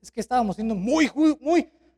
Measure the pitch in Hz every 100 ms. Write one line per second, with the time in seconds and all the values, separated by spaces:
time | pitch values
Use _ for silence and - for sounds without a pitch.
0 | - - - 254 220 185 226 202 196 311
1 | 277 269 311 302 277 339 - _ _